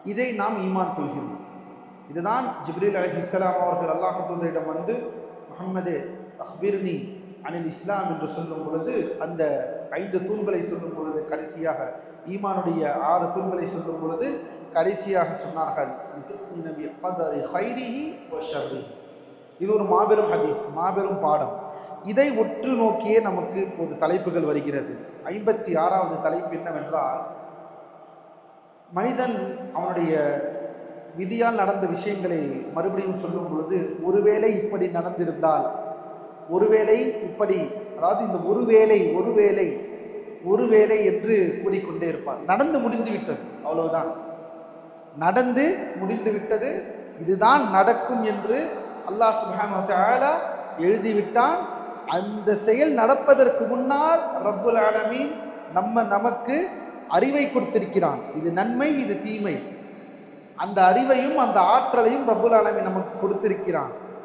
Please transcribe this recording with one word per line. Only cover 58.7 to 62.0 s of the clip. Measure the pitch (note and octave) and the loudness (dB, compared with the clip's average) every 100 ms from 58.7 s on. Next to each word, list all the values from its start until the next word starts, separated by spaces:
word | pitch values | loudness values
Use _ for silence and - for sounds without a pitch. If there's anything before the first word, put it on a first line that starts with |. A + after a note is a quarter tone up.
| B3 D4 C#4 | 0 0 0
இது | G#3 G3 | -2 -4
தீமை. | G#3 G#3+ G3+ C3 - - - - - - - - - - | -6 -4 -4 -4 -8 -14 -16 -18 -18 -20 -20 -20 -16 -8
அந்த | F#3 G3 | 0 6
அறிவையும் | F#3 A3 C4 B3+ C4+ | 8 8 6 4 4
அந்த | D4+ A#3 G3+ | 2 4 6
ஆற்றலையும் | F3+ B3 B3 B3 | 8 6 6 4